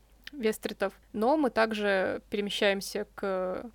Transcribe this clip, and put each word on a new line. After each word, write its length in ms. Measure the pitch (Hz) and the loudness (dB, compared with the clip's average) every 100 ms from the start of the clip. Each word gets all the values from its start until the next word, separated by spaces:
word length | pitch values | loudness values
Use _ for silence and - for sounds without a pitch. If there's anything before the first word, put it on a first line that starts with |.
| _ - - | _ -20 -18
Вестритов, 600 | 294 220 214 220 214 196 - _ | -4 -2 -2 -4 -4 -4 -4 _
но 240 | - 226 320 | 0 2 4
мы 120 | 269 | 4
также 680 | 220 220 214 208 190 185 - - | 2 0 2 2 2 0 -2 -6
перемещаемся 800 | 208 202 - 208 196 - 202 208 - | -4 -4 2 2 2 -2 -6 -8 -6
к 480 | 202 190 185 185 240 | -4 -2 -2 -4 -8